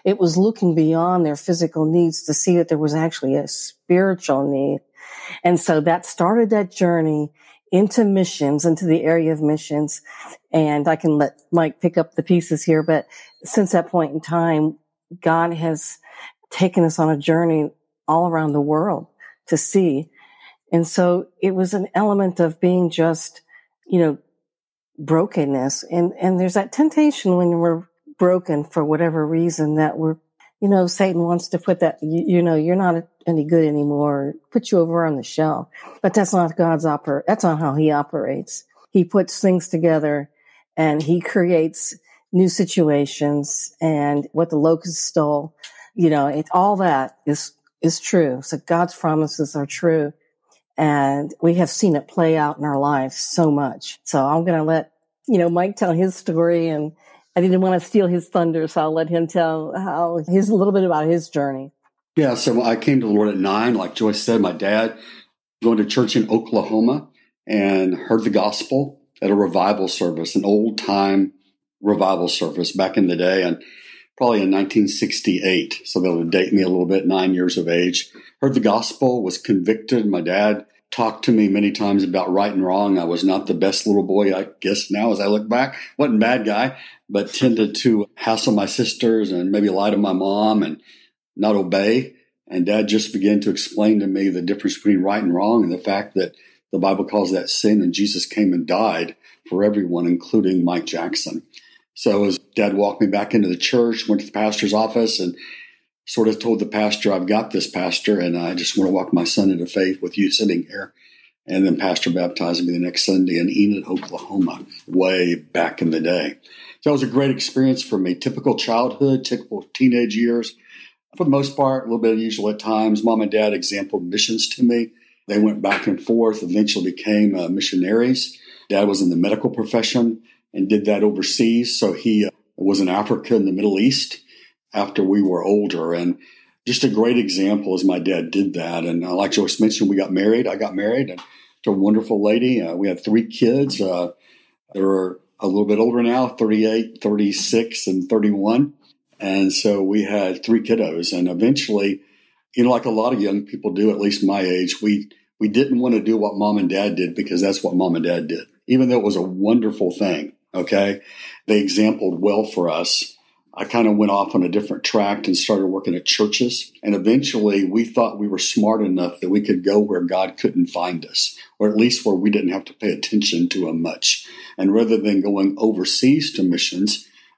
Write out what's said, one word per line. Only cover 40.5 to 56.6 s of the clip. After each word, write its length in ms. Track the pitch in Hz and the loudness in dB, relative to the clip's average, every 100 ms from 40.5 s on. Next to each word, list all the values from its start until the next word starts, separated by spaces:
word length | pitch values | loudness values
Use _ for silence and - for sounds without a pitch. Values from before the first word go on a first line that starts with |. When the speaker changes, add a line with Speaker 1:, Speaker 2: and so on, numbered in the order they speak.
| _ _ - | _ _ -2
Speaker 1:
and 260 | 160 151 | 0 0
he 180 | 156 175 | 0 -2
creates 760 | - 202 175 170 160 - - - _ _ _ | 0 0 2 2 0 -4 -10 -12 _ _ _
new 160 | 180 185 | 2 2
situations, 1300 | - 180 190 151 143 139 - 147 147 143 - - - | 2 0 2 2 2 0 -2 -2 0 -2 -6 -10 -4
and 460 | 160 151 143 147 143 | -2 0 0 -2 -2
what 180 | 156 160 | -2 0
the 60 | 151 | 2
locust 480 | 156 160 175 156 | 2 2 -2 -8
stole, 500 | - 170 147 147 160 _ - - - | -4 0 0 0 -4 _ -20 -20 -10
you 160 | 190 165 | 0 2
know, 160 | 147 143 | 4 0
it, 200 | 147 156 | -2 -2
all 240 | 180 202 196 | 2 2 2
that 420 | 180 139 131 _ 147 | 2 0 -2 _ -4
is, 260 | 147 - _ _ _ | -4 -6 _ _ _
is 200 | 160 - | -4 -2
true. 420 | - 180 147 127 | 0 2 2 -2
So 160 | - 139 - | -6 -8 -2
God's 280 | 170 180 | 0 0
promises 600 | - 165 156 151 - 143 | -2 -2 0 -2 -4 -6
are 120 | 151 139 | -6 -8
true. 460 | - 170 160 147 - _ _ _ _ _ - | -2 0 0 -2 -6 _ _ _ _ _ -2
And 560 | 151 147 139 139 147 - | 0 2 2 0 -4 -2
we 140 | 165 | 2
have 160 | 175 165 | 2 0
seen 240 | - 196 | 0 0
it 140 | 147 - | 0 -2
play 280 | - 160 160 | 0 2 2
out 220 | 147 147 | 0 -4
in 60 | |
our 160 | 147 139 | -4 0
lives 360 | 143 139 131 - | 0 0 -4 -6
so 360 | - - 156 | -6 0 2
much. 480 | 143 135 - - - | 2 -2 -6 -14 -16
So 220 | - 143 | -4 -2
I'm 200 | 135 160 | 0 0
gonna 200 | 175 165 | 0 0
let, 260 | 156 160 - _ _ _ - | 0 -2 -4 _ _ _ 0
you 100 | 196 | 2
know, 100 | 170 | 2
Mike 280 | 170 190 202 | 2 -2 -2
tell 160 | 185 | 0
his 240 | 165 190 - | 0 0 -4
story, 520 | - 165 170 170 | -4 0 2 2